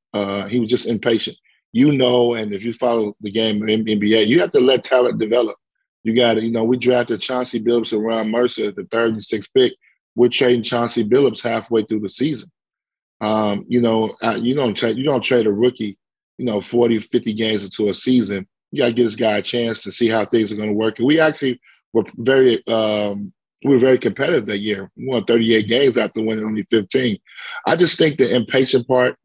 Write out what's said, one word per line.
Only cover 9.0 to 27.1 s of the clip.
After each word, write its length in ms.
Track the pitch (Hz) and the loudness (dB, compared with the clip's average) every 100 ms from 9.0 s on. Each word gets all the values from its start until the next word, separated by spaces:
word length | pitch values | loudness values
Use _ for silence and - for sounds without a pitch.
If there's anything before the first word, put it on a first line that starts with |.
| 117 | 0
and 100 | 110 | -2
sixth 260 | - 110 - 131 | -6 -6 0 2
pick. 180 | 123 - _ _ _ - | 2 0 _ _ _ 0
We're 140 | 123 | 2
trading 320 | - 139 120 | 4 2 2
Chauncey 420 | 110 120 117 - | 0 -2 -2 -2
Billups 380 | 107 127 135 104 | 0 2 2 0
halfway 420 | 117 113 - 117 | -4 -6 -2 -2
through 180 | 107 107 | -2 -6
the 80 | 101 | -6
season. 420 | - 143 127 - _ _ _ _ _ _ _ | -4 -4 -4 -12 _ _ _ _ _ _ _
Um, 440 | 107 110 107 101 - | -2 0 0 -4 -2
you 140 | 120 | 0
know, 320 | 117 113 110 - | 2 2 0 -2
uh, 120 | 113 110 | -4 -2
you 180 | 117 | -2
don't 220 | 143 123 98 | 0 -2 -2
tra-, 160 | 117 | -2
you 120 | 113 | -2
don't 200 | 143 131 | 0 0
trade 240 | - 123 110 | 2 2 2
a 40 | |
rookie, 460 | 101 123 - 107 95 _ _ _ - | 2 0 0 -10 -10 _ _ _ -8
you 80 | 123 | -4
know, 160 | 107 | -4
forty, 380 | - 117 120 113 | -2 2 2 2
fifty 340 | - 123 113 | 0 -2 -2
games 300 | 107 110 107 | -4 -2 -4
into 260 | 98 - 104 | -6 -4 -2
a 40 | 92 | -2
season. 520 | 127 127 101 98 95 _ _ | 0 2 2 -4 -8 _ _
You 120 | 123 | -2
gotta 100 | 120 | 0
give 120 | 117 117 | 2 0
this 100 | 107 | 2
guy 220 | 113 104 | 0 0
a 40 | |
chance 400 | - 120 117 110 | -2 -4 -4 -6
to 100 | 101 | -10
see 180 | - 117 | -2 0
how 180 | 113 101 | 0 0
things 240 | 117 104 | 0 0
are 40 | 107 | -4
gonna 180 | 107 | -4
work. 260 | 104 110 107 | -2 -2 0
And 80 | 123 | 0
we 120 | 160 | 2
actually 400 | 156 143 135 120 _ _ _ | 2 0 -4 -6 _ _ _
were 120 | 113 95 - | -4 -2 -4
very, 440 | 117 135 131 110 - | 2 4 4 4 0
um, 640 | 113 110 107 104 101 98 _ _ _ | -2 0 0 -2 -6 -10 _ _ _
we 80 | 135 | 2
were 80 | 131 | 4
very 180 | 131 127 | 6 4
competitive 480 | 113 101 139 160 104 | 2 -2 -2 0 -2
that 140 | 101 | -6
year. 320 | 107 98 95 - | -4 -6 -8 -12
We 120 | 131 | -4
won 160 | 123 98 | -4 2
thirty-eight 420 | 117 113 110 104 | 2 4 2 2
games 300 | 117 139 120 | 2 2 2
after 240 | 107 113 | -2 -2
winning 240 | 110 110 107 | -4 -4 -4
only 220 | 107 98 | -6 -4
fifteen. 480 | 113 95 131 127 | -4 -2 -2 -2